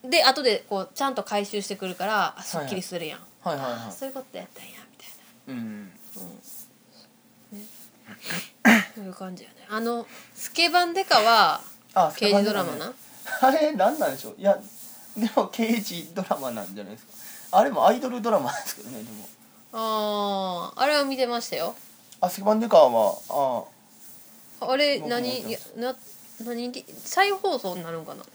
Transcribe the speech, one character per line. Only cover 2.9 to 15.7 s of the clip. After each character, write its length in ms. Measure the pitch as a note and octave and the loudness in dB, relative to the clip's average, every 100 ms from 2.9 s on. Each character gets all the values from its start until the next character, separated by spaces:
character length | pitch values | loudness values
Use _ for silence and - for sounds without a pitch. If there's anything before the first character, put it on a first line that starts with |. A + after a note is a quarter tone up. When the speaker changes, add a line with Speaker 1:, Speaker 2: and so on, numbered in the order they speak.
| F3+ | -8
Speaker 1:
る 80 | D#3 | -8
や 100 | C#3+ | -12
ん。 40 | - _ | -18 _
Speaker 2:
は 140 | F#3 | -6
い 20 | D3 | -4
は 120 | C3 | -4
い 20 | |
は 0 | |
い。 40 | A#2 A#2 | -6 -10
Speaker 1:
あ、 40 | |
そ 120 | F3+ | -10
う 40 | C4+ | -10
い 40 | |
う 20 | |
こ 100 | C4+ B3+ | -10 -12
と 60 | - | -16
や 80 | |
っ 40 | F#3+ | -16
た 80 | - | -18
ん 20 | |
や、 60 | - | -20
み 60 | - - _ | -20 -20 _
た 60 | |
い 440 | - - - _ - | -20 -20 -20 _ -12
な。 60 | |
Speaker 2:
う 20 | B2+ | -10
ん。 40 | |
Speaker 1:
う 20 | A2 G#2 G2+ F2 - - F2+ D#2+ - - - _ _ - - _ _ _ _ G3+ | -10 -10 -16 -20 -20 -18 -18 -18 -20 -20 -20 _ _ -20 -20 _ _ _ _ -18
ん。 20 | |
ね。 60 | G#3+ - - _ - G#3 - F3 - _ A#3+ A3 - | -18 -20 -20 _ -20 -16 -8 -8 -8 _ 6 6 4
<coughs> 0 | |
そ 60 | A3 | -10
う 40 | |
い 40 | F#3+ | -14
う 60 | |
感 200 | F#3 F#3 | -12 -14
じ 100 | F3+ | -14
や 60 | - | -18
ね。 60 | - - | -20 -8
あ 100 | G#3+ | -4
の、 260 | A#3 A#3 - - - | -4 -4 -8 -18 -20
ス 180 | - - | -14 -8
ケ 160 | - E4+ | 0 2
バ 140 | F4 | 4
ン 80 | F4 | 2
デ 120 | F4 | -2
カ 160 | F#4+ B3+ | 4 6
は、 400 | G#3+ A3+ F3 D3 - - _ | 6 6 6 2 -8 -20 _
Speaker 2:
あ、 160 | F#3+ D#3+ | 2 2
ス 80 | - | 2
ケ 120 | G#3 | 2
バ 80 | G3+ | 4
ン 40 | |
デ 80 | G#3 | 2
カ 100 | G3+ | 0
ね。 60 | F3 | -2
Speaker 1:
刑 0 | |
事 60 | D3 | -4
ド 0 | |
ラ 0 | |
マ 0 | |
な？ 160 | F3 B3+ - - - - | -10 -12 -20 -18 -10 2
Speaker 2:
あ 100 | B3+ | 4
れ、 220 | D#4 D4+ | 4 2
な 180 | D4 G3 | 4 2
ん 80 | D4+ | 2
な 100 | F3 | -2
ん 40 | |
で 60 | C3+ | -2
し 80 | A2 | -12
ょ 40 | |
う。 40 | - | -2
い 40 | |
や、 180 | G3 - - - - - - - | 0 0 -2 -20 -20 -20 -14 -4
で 140 | A3 - | 0 0
も 120 | - | -2
刑 320 | - A3 | -2 0